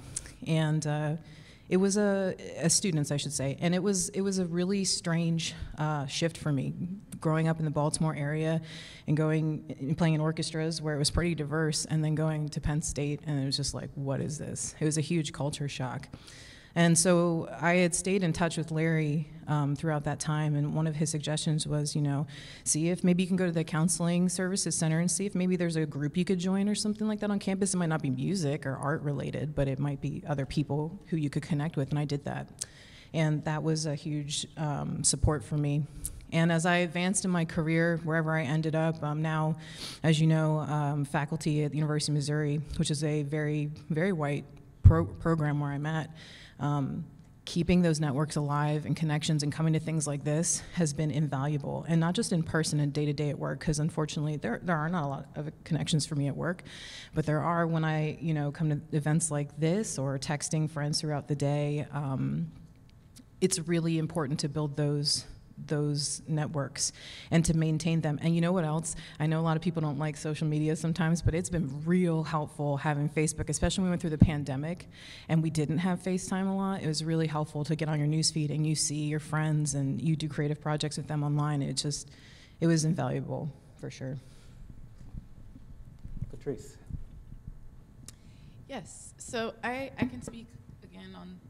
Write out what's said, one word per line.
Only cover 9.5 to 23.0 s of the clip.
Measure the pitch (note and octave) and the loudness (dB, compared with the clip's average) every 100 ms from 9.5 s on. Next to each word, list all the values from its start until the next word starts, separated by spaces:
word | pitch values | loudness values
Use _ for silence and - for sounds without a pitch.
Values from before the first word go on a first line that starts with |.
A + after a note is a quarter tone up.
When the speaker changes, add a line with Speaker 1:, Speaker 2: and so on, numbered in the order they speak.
| D3+ - - | -2 -6 -6
Speaker 1:
and | C3+ D#3+ | -4 2
playing | E3 | 4
in | D#3 | 4
orchestras | D#3 D#3+ D#3 D#3+ D#3+ D#3+ | 2 -2 -4 -2 -2 -2
where | D3+ | -2
it | D3+ | 0
was | D#3 | 0
pretty | - F3 | 2 0
diverse, | D#3 C#3+ D#3 D#3 D#3 - | 0 -2 0 0 0 0
and | D#3 | 0
then | D#3 | 2
going | D3+ D#3 D#3 D3+ | 2 0 0 -4
to | D3+ | -2
Penn | D#3 D3 | -2 -2
State, | - - C#3+ D3 D3+ | -2 -2 -2 -4 -2
and | C#3+ | -2
it | C3+ | 0
was | C#3 | -2
just | C3+ | -4
like, | B2 B2+ C#3 | -6 -8 -6
"What | C#3 B2+ | -4 -2
is | - D3+ | -2 -6
this?" | - - - - | -8 -8 -8 -2
It | D#3 | 0
was | D#3 | 0
a | |
huge | C#3+ F3 D3+ | 0 0 -2
culture | - C#3+ D3+ C#3+ | -4 -4 -4 -6
shock. | - B2+ A#2+ - - - - - - - E3+ | -4 -6 -6 -10 -16 -18 -20 -20 -20 -4 4
And | E3+ E3 | 6 8
so | F#3+ F3 F3 E3 - A#2 | 6 6 6 2 -2 -2
I | E3 F3+ | 2 4
had | F3 F3 | 4 2
stayed | F#3 G3 | 0 2
in | F3 | 2
touch | D#3+ E3+ E3 | 2 0 0
with | D#3 | -2
Larry, | D#3 D#3+ D#3+ D3+ D3+ D3 - - | 0 2 2 2 0 -2 -8 -2
um, | D3+ C#3+ C#3+ | 0 2 0
throughout | E3 D3+ | 0 0
that | D3 C3+ | -2 -2
time, | - D3+ D3+ D3 | 0 0 2 2
and | D3 D#3 | 2 2
one | D#3+ | 0
of | D3+ | 0
his | D#3 | 0
suggestions | D#3 D3 D#3 E3+ D3+ D3 | 0 -2 -2 0 0 0
was, | D3+ D3 D#3 | -2 0 0
you | |
know, | C#3+ C#3 D#3 - - - | 2 2 -2 -6 -16 -8
see | - D3+ E3+ | -2 0 2
if | F3 | 4